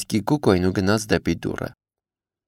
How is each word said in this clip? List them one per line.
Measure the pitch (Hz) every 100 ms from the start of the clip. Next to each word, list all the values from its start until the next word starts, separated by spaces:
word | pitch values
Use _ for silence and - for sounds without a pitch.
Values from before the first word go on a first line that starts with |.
| -
Կիկուկոյին | 110 101 147 113 92 92
ու | 101
գնաց | 95 110 107
դեպի | 85 - 85
դուռը։ | - - - - _ _ _ _ _ _